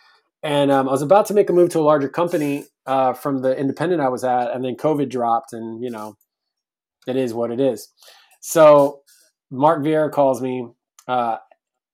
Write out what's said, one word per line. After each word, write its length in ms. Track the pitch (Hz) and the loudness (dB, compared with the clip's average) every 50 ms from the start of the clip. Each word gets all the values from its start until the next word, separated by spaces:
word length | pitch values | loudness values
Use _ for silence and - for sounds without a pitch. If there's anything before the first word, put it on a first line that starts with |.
| _ _ _ _ _ _ _ _ - | _ _ _ _ _ _ _ _ -6
And, 260 | 156 143 143 143 139 | -2 0 0 2 2
um, 180 | 139 135 135 131 | 2 2 2 0
I 40 | 135 | -2
was 100 | 131 156 | -2 2
about 240 | 143 190 208 208 | 4 4 4 4
to 80 | - 196 | 2 2
make 160 | 208 196 196 | 2 2 2
a 20 | 175 | 4
move 180 | 175 175 170 | 2 2 2
to 100 | - 165 | 2 0
a 20 | 151 | 2
larger 260 | 147 151 147 139 135 | 2 2 2 0 -2
company, 580 | - - 175 170 180 165 147 143 143 143 - - _ _ _ | -4 -4 -4 -2 -2 -2 -2 -2 -4 -6 -8 -14 _ _ _
uh, 260 | - 135 135 131 127 120 | -4 -2 0 0 0 -2
from 300 | - - 147 139 131 127 | -4 -6 -6 -4 -2 -2
the 140 | 131 131 | -2 -2
independent 440 | 131 135 135 131 - 147 175 185 160 139 | 0 -2 -4 -4 -4 -4 -2 -2 -2 -2
I 60 | 127 | -2
was 160 | 127 113 123 | -4 -2 -2
at, 260 | 127 123 123 123 120 120 | -2 -2 -2 -2 -4 -4
and 120 | 123 127 | -6 -6
then 100 | 131 120 | -8 -8
covid 320 | - - 151 156 143 143 123 | -4 -2 -2 0 0 -2 -4
dropped, 440 | 120 123 117 117 117 117 - - - | -4 -4 -2 0 -2 -2 -4 -6 -12
and, 280 | 113 113 113 113 113 123 | -12 -12 -12 -12 -10 -10
you 40 | 127 | -10
know, 260 | 117 110 107 107 107 _ _ _ _ _ _ _ _ _ _ _ _ _ _ _ _ _ _ | -10 -10 -12 -14 -16 _ _ _ _ _ _ _ _ _ _ _ _ _ _ _ _ _ _
it 80 | - 127 | -6 -4
is 160 | 131 131 120 110 | -4 -4 -4 -4
what 200 | 117 117 117 120 | -4 -4 -4 -2
it 80 | 117 | 0
is. 280 | 139 131 117 101 - - _ _ _ - - _ _ _ _ _ | 0 0 -2 -2 -8 -18 _ _ _ -20 -20 _ _ _ _ _
So 640 | - - - 165 156 151 147 143 139 139 - - _ _ _ _ _ _ _ _ _ _ 135 | -14 -4 4 6 8 8 10 8 6 4 0 -6 _ _ _ _ _ _ _ _ _ _ -6
Mark 300 | 123 143 156 170 151 139 | 0 2 2 2 2 0
Vieira 260 | 156 156 156 151 147 | -2 0 0 0 0
calls 320 | 143 143 139 135 131 117 131 | 0 2 2 2 2 0 -4
me, 240 | 131 127 127 120 117 - _ _ _ _ _ _ | -6 -6 -6 -8 -10 -14 _ _ _ _ _ _
uh, 300 | - 127 127 120 117 110 - - _ _ _ _ _ _ _ _ _ | -6 -4 -2 -2 -2 -4 -6 -10 _ _ _ _ _ _ _ _ _